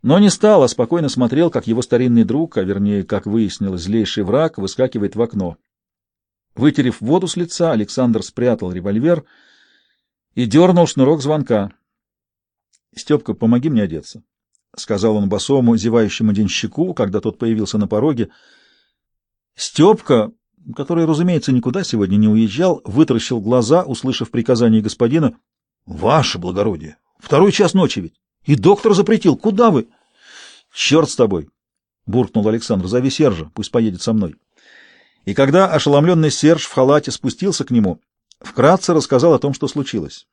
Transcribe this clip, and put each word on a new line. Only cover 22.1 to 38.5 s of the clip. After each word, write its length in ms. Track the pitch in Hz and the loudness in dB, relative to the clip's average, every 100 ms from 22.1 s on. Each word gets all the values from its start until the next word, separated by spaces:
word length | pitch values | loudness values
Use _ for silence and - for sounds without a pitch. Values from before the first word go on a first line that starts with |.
| 101 | 2
не 120 | 107 | 2
уезжал, 520 | 107 113 110 185 165 | 2 0 0 0 -2
вытаращил 560 | - 110 156 117 - 120 | -4 0 2 0 -2 -4
глаза, 420 | 101 123 113 165 | 0 0 2 0
услышав 480 | 180 123 131 - 117 | 0 -6 -6 -6 -4
приказание 520 | 120 117 120 117 110 | -4 0 2 4 2
господина. 540 | 107 - 117 156 139 - _ _ _ _ | 0 -2 0 0 -2 -4 _ _ _ _
"Ваше 540 | - 80 104 151 131 90 | -18 -4 0 0 0 -6
благородие, 580 | 90 92 101 82 78 - _ _ | -6 -4 -4 -4 -12 -20 _ _
второй 340 | - 147 196 | -2 2 4
час 220 | 190 180 | 2 0
ночи 260 | 190 165 - | 2 0 -2
ведь! 200 | 82 _ _ _ | -10 _ _ _
И 120 | - 143 | -2 2
доктор 380 | 165 202 226 | 4 4 2
запретил! 420 | 190 202 226 170 135 | 2 2 2 2 0
Куда 340 | 220 196 233 | -2 2 2
вы?" 180 | 147 110 _ _ _ _ - - - _ | 2 -4 _ _ _ _ -20 -20 -20 _
"Черт 360 | - - 156 151 | -6 0 2 2
с 80 | - | 0
тобой!" 320 | 113 90 73 _ _ _ _ _ - | 0 0 -8 _ _ _ _ _ -4
буркнул 400 | 117 120 113 104 | -2 0 0 0
Александр. 380 | 113 - 101 90 | -2 -2 -4 -2
"Зови 220 | 123 131 | -2 -2
Сержа, 420 | - 147 87 78 | 2 0 0 -8
пусть 160 | - 104 | -12 -4
поедет 320 | 117 110 90 | -2 -2 -4
со 100 | - | -2
мной". 240 | 110 92 - _ _ _ _ _ _ _ _ | -2 -2 -8 _ _ _ _ _ _ _ _
И 80 | - | -8
когда 360 | 101 139 170 190 | 0 2 4 2
ошеломленный 600 | 156 - 143 160 170 156 | 0 2 2 4 2 2
Серж 340 | - 151 160 | 2 2 2
в 80 | - | 0
халате 380 | - 131 147 139 | 0 4 2 0
спустился 540 | - 131 - 196 - | -6 -6 -4 -4 -4
к 60 | - | -2
нему, 300 | 120 101 80 _ _ _ _ | 0 0 -4 _ _ _ _
вкратце 520 | - | -10